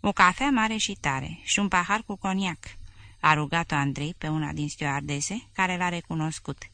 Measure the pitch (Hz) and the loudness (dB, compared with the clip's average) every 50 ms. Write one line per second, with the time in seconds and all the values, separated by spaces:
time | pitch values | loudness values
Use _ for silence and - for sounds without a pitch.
0 | - 208 196 - - - - - 262 285 277 240 220 220 220 214 - - 196 - | 0 0 6 8 8 8 8 4 2 2 2 2 2 0 0 -2 -2 -4 -4 -2
1 | - 147 135 135 - - 165 - - - - - 202 196 190 180 175 175 202 220 | -2 -2 -2 0 -4 -6 -10 -12 -6 -2 0 0 2 2 2 2 2 2 0 -2
2 | 226 - 208 185 - 196 190 190 196 185 165 - - - - - - - - - | -2 -6 -10 -4 -2 -2 0 0 0 -2 -4 -6 -12 -16 -14 -14 -16 -16 -16 -20
3 | - - - - - 156 156 151 151 147 160 170 170 - 160 147 139 139 135 139 | -20 -20 -14 0 4 4 4 4 2 0 0 -2 0 0 0 0 2 0 0 -2
4 | 143 156 180 - - 156 151 156 151 147 151 147 147 147 - - 156 147 139 143 | -6 -6 -6 -6 -4 -2 -2 0 0 0 0 0 -4 -4 -4 -4 -2 -2 -2 -2
5 | 143 143 143 143 147 - 190 233 - - - - 190 180 185 175 180 180 175 175 | -2 -4 -4 -4 -2 -4 -4 -6 -8 -10 -2 -2 0 0 0 0 0 -2 -2 -4
6 | - - 170 160 156 160 156 - - - 139 - - - | -6 -4 -4 -2 -2 -2 -4 -6 -8 -10 -10 -10 -12 -20